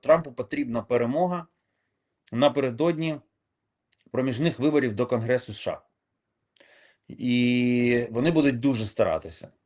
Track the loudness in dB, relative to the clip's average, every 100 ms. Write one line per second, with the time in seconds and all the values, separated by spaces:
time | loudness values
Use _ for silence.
0 | 2 2 2 -10 -6 -6 -4 -4 0 0
1 | 0 0 0 -2 -8 _ _ _ _ _
2 | _ _ _ 2 2 2 -2 0 -2 0
3 | -4 -6 -12 _ _ _ _ _ _ -20
4 | _ -4 -2 0 -2 0 2 2 0 -2
5 | -2 -2 0 -2 -2 -6 -6 -8 _ _
6 | _ _ _ _ _ _ _ -20 -20 _
7 | -20 -8 -2 2 2 2 2 2 2 2
8 | 0 0 2 2 2 2 0 0 -2 0
9 | 0 0 -6 -14 -18 _